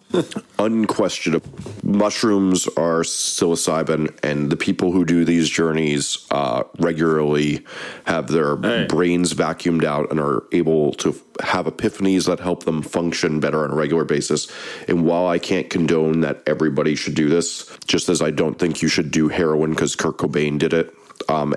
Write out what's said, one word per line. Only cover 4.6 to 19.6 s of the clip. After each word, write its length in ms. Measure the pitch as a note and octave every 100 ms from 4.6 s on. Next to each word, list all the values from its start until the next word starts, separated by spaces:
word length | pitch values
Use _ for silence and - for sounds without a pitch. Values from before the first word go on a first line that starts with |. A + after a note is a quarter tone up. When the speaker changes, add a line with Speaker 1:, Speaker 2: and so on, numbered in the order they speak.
| - F2 F#2
Speaker 2:
who 100 | F#2
do 220 | E2+ F2 E2
these 240 | E2+ D#2
journeys, 760 | - E2 D#2+ D#2 D2 - - -
uh, 320 | C#2 C2+ B1 - -
regularly 840 | E2+ D#2+ E2 D#2 D2 D2 D2+ D2 - - - - -
have 220 | E2 C2
their 280 | D#2+ D2 C#2+
Speaker 1:
Hey. 300 | G#2 A#2 -
Speaker 2:
brains 460 | D#2+ F2 F2 F2
vacuumed 500 | D#2 D#2+ E2 F2 E2
out 260 | D#2 D2 -
and 120 | D#2
are 240 | C#2+ B1 -
able 400 | F2 D#2+ D#2+ D2
to 160 | - D#2
f-, 360 | - - - -
have 200 | F#2 D#2+
epiphanies 600 | - A2 - G2 F#2 E2+
that 120 | E2+
help 240 | F2 E2+
them 180 | - D#2
function 580 | D2 F2 E2+ - E2 D2+
better 240 | D2 D#2 D2
on 60 |
a 40 | D2+
regular 300 | D2+ E2 D2
basis. 440 | D2 - D2+ - - - - -
And 180 | F2 E2
while 220 | E2+ F2+
I 120 | F2
can't 300 | - F#2 -
condone 520 | - D#2+ E2 D#2+ D#2+
that 200 | D2+ C2 -
everybody 480 | D2+ D#2 C#2+ D2+ D2
should 200 | E2+ D2
do 120 | D2
this, 420 | E2+ - - - - -
just 220 | E2+ -
as 140 | E2
I 100 | D2+
don't 260 | D2 D#2+ -
think 240 | E2+ D2+
you 60 | D#2
should 240 | - D2+
do 160 | D#2 D#2
heroin 480 | - D#2+ D2+